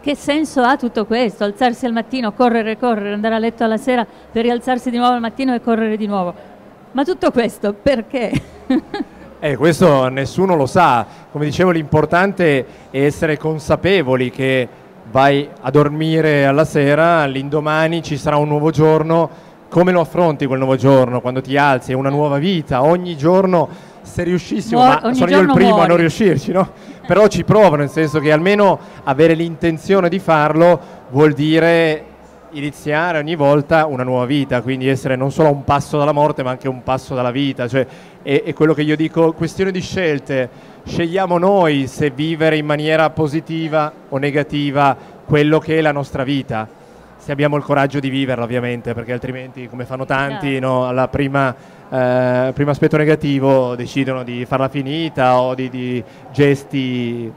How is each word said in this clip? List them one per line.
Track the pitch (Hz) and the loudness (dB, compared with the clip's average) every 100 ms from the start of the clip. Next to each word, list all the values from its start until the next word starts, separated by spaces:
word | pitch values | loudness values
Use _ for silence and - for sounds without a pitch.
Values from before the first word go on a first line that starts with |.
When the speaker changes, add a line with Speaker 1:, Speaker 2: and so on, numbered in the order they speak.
Speaker 1:
che | - 285 | -6 -6
senso | - 294 311 - | -2 -2 -2 0
ha | 240 277 | 2 2
tutto | 240 233 208 | -2 -4 -4
questo, | 226 240 202 202 | -2 -2 -2 -6
alzarsi | 202 254 233 254 | 0 -2 0 -4
al | |
mattino, | 233 226 262 226 | -4 -6 -6 -6
correre, | - 247 233 220 220 | 0 2 2 -2 -2
correre, | 247 220 202 | -2 -2 -4
andare | 208 220 220 | -4 -2 -2
a | |
letto | 226 226 | -2 -2
alla | 226 220 | -2 -2
sera | 262 254 220 - - | -2 -2 -2 -10 -8
per | 226 | -4
rialzarsi | 233 240 240 254 254 | -2 -2 -2 -4 -4
di | 240 | 0
nuovo | 240 | 0
al | 247 | 0
mattino | 233 226 269 | -4 -4 -2
e | 240 | -2
correre | 233 226 226 214 | -2 -2 0 -2
di | 214 | -4
nuovo. | 202 175 165 - - - - - | -2 -4 -8 -20 -20 -20 -20 -10
Ma | 247 294 | -4 -4
tutto | 370 320 | 0 0
questo | - 220 - 208 | 0 -4 -4 -6
perché? | 208 - 262 214 262 226 - - - - | -2 -2 -2 -2 -4 -4 -4 -8 -20 -4
<laughs> | 262 - 403 - - - - | -4 -2 -10 -10 -12 -20 -8
Speaker 2:
Eh, | 156 127 | -4 0
questo | 151 160 175 139 127 | 0 4 4 4 2
nessuno | 131 131 - 185 170 | -2 -6 -2 0 2
lo | 131 | 0
sa. | 185 165 123 107 - - | 2 4 2 -2 -12 -14
Come | 143 | -6
dicevo, | 151 - 185 | -4 0 2
l'importante | 165 151 156 151 170 196 190 175 139 120 - - | 2 0 0 2 2 0 0 0 0 -2 -14 -10
è | 135 | 0
essere | 143 143 165 151 | 0 0 -4 -2
consapevoli | 156 156 147 156 165 196 131 127 127 | -4 -6 -2 -2 2 0 2 0 -2
che | 120 131 131 120 - - - - | -2 -2 0 -2 -8 -20 -20 -4
vai | 120 139 143 143 - | 2 4 2 -2 -8
a | 127 | 0
dormire | 143 147 151 160 160 156 143 139 | 2 2 0 -2 0 2 2 2
alla | 139 | 2
sera, | 160 160 139 147 165 170 143 | 0 2 2 4 4 2 0
l'indomani | 135 139 151 151 156 160 165 | -4 -4 -4 -2 0 0 -2
ci | - 147 | -6 -6
sarà | 151 147 | -2 0
un | 151 | 0
nuovo | 147 151 | 0 0
giorno. | 143 156 156 156 165 160 - - - - | 2 4 4 2 0 0 -6 -20 -20 -4
Come | 165 180 | 2 4
lo | 180 | 2
affronti | 156 170 175 147 143 | 0 0 0 0 -2
quel | 131 | -2
nuovo | 131 131 | 0 2
giorno? | 135 135 127 123 | 4 6 4 0
Quando | 123 127 | -4 -6
ti | 131 139 | -2 2
alzi, | 143 131 - | 2 2 -2
è | 131 | -4
una | 135 | -2
nuova | 143 147 143 | 0 0 0
vita. | 165 180 147 131 | 0 -2 -2 0
Ogni | 143 175 180 165 | 2 2 -2 -2
giorno, | 151 185 185 180 139 - - - | 2 2 4 2 0 -6 -20 -20
se | - - | -12 -6
riuscissimo, | 175 180 - 226 - 233 | -2 -2 -2 -6 -2 4
Speaker 1:
Muor-, | 254 - | 4 4
Speaker 2:
ma | 220 | 0
Speaker 1:
ogni | 254 | 0
Speaker 2:
sono | - | 2
io | - | 4
il | |
Speaker 1:
giorno | 285 269 | 4 4
Speaker 2:
primo | 196 | 4
a | |
Speaker 1:
muori. | 208 190 | 4 4
Speaker 2:
non | 175 | 4
riuscirci, | 165 - 208 - - | 2 2 2 2 0
no? | 175 190 - - - - | -2 -2 -4 -20 -20 0
Però | 175 214 | 4 4
ci | - | 2
provo, | 160 196 196 147 | 2 6 6 4
nel | 143 | -2
senso | 156 156 151 | -2 0 0
che | 147 | 2
almeno | 151 175 208 202 160 - - | 2 2 4 4 2 -4 -12
avere | - 135 165 | -4 4 4
l'intenzione | 160 170 156 170 160 - 196 175 | 4 -2 -2 -2 -2 0 2 2
di | 185 | -2
farlo | 185 160 151 151 170 160 - - - | 0 2 4 6 6 4 0 -20 -6
vuol | 127 156 | 4 4
dire | 135 151 160 165 170 160 151 - - - - - 151 | 4 2 2 4 4 2 0 -6 -20 -20 -20 -18 -10
iniziare | 147 135 147 147 175 160 | -10 -8 -4 -2 -2 -2
ogni | 147 170 | -4 0
volta | 143 147 143 165 156 | 2 2 4 2 2
una | 131 | -2
nuova | 127 127 123 | -2 -2 0
vita, | 147 135 123 | -2 0 -2
quindi | 117 131 131 | -2 -4 -2
essere | 135 143 127 | -2 -2 -2
non | 135 | -2
solo | 135 156 | 2 2
a | |
un | 143 | 2
passo | 139 143 139 151 | 0 -2 0 -2
dalla | 143 | 0
morte, | 147 151 151 | 2 0 0
ma | 127 | -6
anche | 127 135 | -6 -6
a | |
un | 127 | -8
passo | 117 131 - 135 | -4 -6 -4 -4
dalla | 123 | -4
vita. | 123 139 131 120 | -2 -4 -4 -4
Cioè, | 131 123 - - - | -2 -4 -8 -20 -16
è, | - 139 - | -2 -2 -2
è | |
quello | - 156 147 | 0 0 2
che | |
io | 151 151 | 0 -2
dico, | 160 165 165 | -2 0 0
questione | 165 160 - 190 | 0 -8 -4 -4
di | 185 | -4
scelte. | 180 - 175 143 - 135 120 - - - - | -6 -4 -2 -4 -4 -4 -4 -10 -20 -20 -10
Scegliamo | 147 170 180 190 175 | -6 -4 -2 0 0
noi | 180 202 165 147 131 | 2 2 2 2 -4
se | - 151 | -4 -4
vivere | 127 156 160 160 156 | -2 -4 0 0 0
in | 151 | -2
maniera | 147 151 156 156 | -2 0 0 0
positiva | 156 156 151 156 160 160 156 151 - - | 0 -4 -4 -6 -8 -4 -2 -4 -6 -10
o | 135 | -6
negativa | 143 143 147 151 143 139 139 - - - - | -2 -2 -2 -4 -2 2 0 0 -8 -20 -2
quello | 147 151 156 | 2 4 2
che | 156 160 | 0 0
è | |
la | 156 | 0
nostra | 143 139 143 | -2 -6 -6
vita, | 127 139 131 113 110 - - - - - | -4 -4 -4 -6 -8 -14 -20 -20 -20 -20
se | - | -10
abbiamo | 143 147 147 | -4 -2 -2
il | |
coraggio | 139 143 139 143 | -2 0 0 -2
di | 135 | -4
viverla, | 131 135 123 | -4 -2 -4
ovviamente, | 117 123 120 120 120 | -4 -4 -4 -6 -8
perché | 117 117 | -10 -8
altrimenti, | 123 127 127 131 127 123 | -8 -8 -12 -14 -16 -16
come | 123 - | -14 -12
fanno | 131 131 | -10 -4
tanti, | 135 139 135 143 | -4 -4 -6 -4
Speaker 1:
Certo. | 135 131 | -4 -2
Speaker 2:
no, | 127 127 | -2 -2
alla | 127 127 | -2 -2
prima, | 147 139 139 135 123 - - - | -2 -2 0 -2 -4 -16 -20 -8
eh, | 131 127 127 127 123 131 | -2 0 0 0 0 -2
primo | 131 143 | -2 -2
aspetto | 139 160 151 | 0 0 2
negativo | 151 151 151 139 135 135 123 123 | 2 0 0 0 2 2 2 -4
decidono | 120 139 131 131 | -6 -4 -4 -4
di | 123 123 123 | -8 -8 -4
farla | 135 131 | -2 -2
finita | 143 135 156 165 143 127 127 | -4 -6 -6 -6 -2 2 2
o | 127 127 | 0 -4
di, | 131 | -6
di | 127 123 123 110 - - | -6 -6 -6 -8 -18 -14
gesti | 131 143 135 - 139 131 123 120 120 117 | 0 2 2 -2 -6 -4 -4 -6 -6 -10